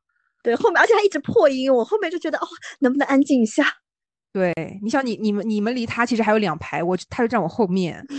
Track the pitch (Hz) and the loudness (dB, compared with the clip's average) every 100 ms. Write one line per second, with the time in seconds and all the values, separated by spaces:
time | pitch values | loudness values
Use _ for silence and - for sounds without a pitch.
0 | _ _ _ _ 240 233 415 330 403 415 | _ _ _ _ -2 2 2 4 4 4
1 | 415 302 - 453 311 262 262 254 220 427 | 2 0 0 4 4 4 2 2 2 -2
2 | 349 339 320 294 339 339 - - 254 277 | -2 -4 -4 -4 -6 -12 -20 -2 0 2
3 | 277 269 285 269 220 - 269 - _ _ | 2 2 4 2 2 0 -2 -2 _ _
4 | _ _ _ 196 180 165 160 190 208 269 | _ _ _ -2 -2 -2 -8 -8 -4 -2
5 | 254 208 214 208 214 208 208 254 226 - | -2 -2 -2 -2 -2 -2 -2 -2 -4 -2
6 | 240 226 214 220 196 156 - 147 175 185 | 0 0 2 2 0 -4 -6 -4 -2 -2
7 | - - 226 233 160 - 196 190 175 80 | -4 -2 0 0 -2 -2 0 0 -2 -6
8 | 277 | -12